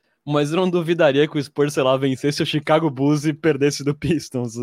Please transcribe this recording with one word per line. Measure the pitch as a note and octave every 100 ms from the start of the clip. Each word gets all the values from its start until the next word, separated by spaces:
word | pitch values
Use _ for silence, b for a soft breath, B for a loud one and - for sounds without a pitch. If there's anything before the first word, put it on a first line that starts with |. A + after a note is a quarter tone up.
| _ _
mas | - C#3+ D3
eu | E3+
não | F#3
duvidaria | F3 E3 E3+ D#3 C3+ D3
que | D3+
o |
Spurs, | C3 - C#3+
sei | -
lá, | C3 C3
vencesse | C3+ B2+ C#3+ D3
o | D#3+
Chicago | D3+ D#3 D#3 E3
Bulls | B2+ C#3+ D3+ D3+
e |
perdesse | D3+ D#3+ C#3 C#3+ C#3+
do | C#3+ C#3+
Pistons. | E3+ D#3 - B2+ A#2+ A#2